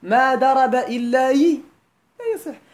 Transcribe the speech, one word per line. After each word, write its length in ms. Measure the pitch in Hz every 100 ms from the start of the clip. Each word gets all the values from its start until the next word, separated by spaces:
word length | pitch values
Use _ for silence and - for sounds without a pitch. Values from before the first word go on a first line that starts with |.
ما 320 | 175 226 262
ضرب 400 | 262 262 269 262
إلا 560 | 247 247 240 240 254 262
يي؟ 320 | 277 320 294 - _ _ _ _ _
لا 60 | 466
يصح. 200 | 427 - 247 _